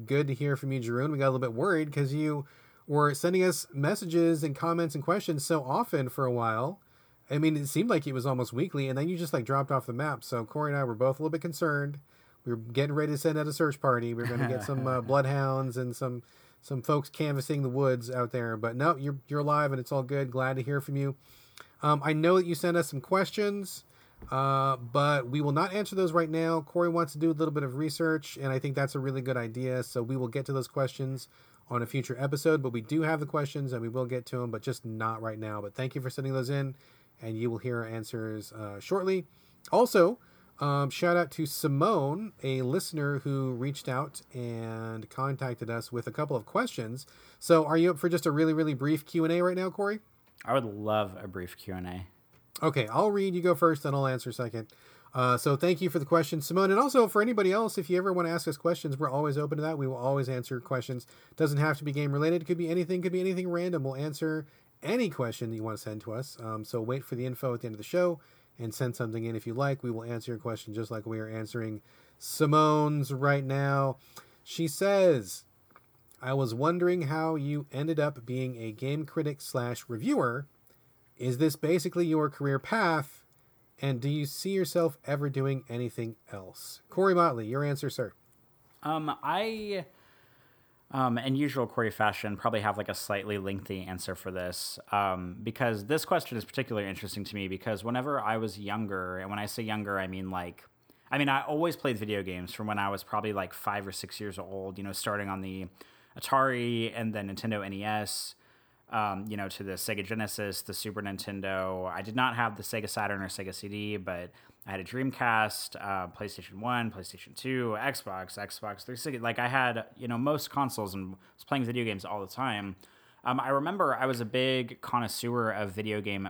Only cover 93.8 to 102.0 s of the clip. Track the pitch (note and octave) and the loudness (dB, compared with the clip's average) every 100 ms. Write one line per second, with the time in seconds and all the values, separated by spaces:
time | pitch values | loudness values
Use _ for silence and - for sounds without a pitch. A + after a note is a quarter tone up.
93.8 | F#2 F#2 - F#2 F#2+ F#2 F2+ F2+ - - | -6 -8 -6 -8 -6 -6 -6 -6 -8 -10
94.8 | - G#2 G2 F#2 F2+ G2 A2+ A2 B2 A2 | -2 0 2 0 -4 -8 -6 0 0 0
95.8 | G2+ D3+ - F3 - A#2 - - B2+ A2 | 0 0 2 0 0 -6 -6 -4 -2 -2
96.8 | G2 F#2 G2 G#2 F#2+ G#2 G2 F#2+ - G#2 | -4 -6 -8 -8 -8 -6 -6 -4 -4 -4
97.8 | A2 B2+ C3 C#3 G#2+ A2+ A2 F#2+ G2+ G#2+ | -2 -4 -2 -2 0 0 -2 -6 -4 -4
98.8 | G#2+ F#2+ F#2 F#2 F#2+ G#2 G#2 - A2 G#2+ | -2 -4 -4 -6 -6 -6 -6 -6 -4 -4
99.8 | G2+ G2 F#2+ F#2 F#2+ F#2 F2 - - _ | -2 -2 -2 -4 -6 -6 -6 -12 -20 _
100.8 | _ _ - C#3 C#3+ C#3 C#3 D3+ E3+ - | _ _ -4 0 2 2 2 0 0 0
101.8 | D3 A2 | -2 -2